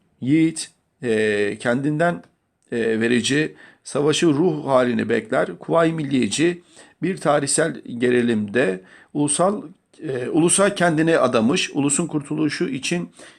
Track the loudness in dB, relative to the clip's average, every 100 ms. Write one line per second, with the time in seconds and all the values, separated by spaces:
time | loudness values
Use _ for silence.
0 | _ -8 0 2 2 0 -12 _ _ _
1 | -2 0 0 0 -2 -2 -2 0 0 0
2 | 0 -2 -10 _ _ _ -8 -4 -2 0
3 | 2 0 0 -2 -2 -8 -20 _ -8 -2
4 | 0 2 2 4 2 0 2 2 2 0
5 | 0 -2 -2 -2 -4 -6 -2 0 2 0
6 | -2 0 0 0 -2 -2 -10 -20 -20 -6
7 | -6 -2 0 0 0 0 -2 -4 -12 -2
8 | 2 2 2 0 0 0 0 -2 -10 -20
9 | _ -4 -2 2 0 -2 -8 -20 _ -14
10 | -10 -8 -2 2 2 4 2 2 0 2
11 | 2 2 2 2 2 0 -2 -2 0 0
12 | -2 -4 -4 -2 -2 -2 -4 -4 -4 -4
13 | -6 -14 -20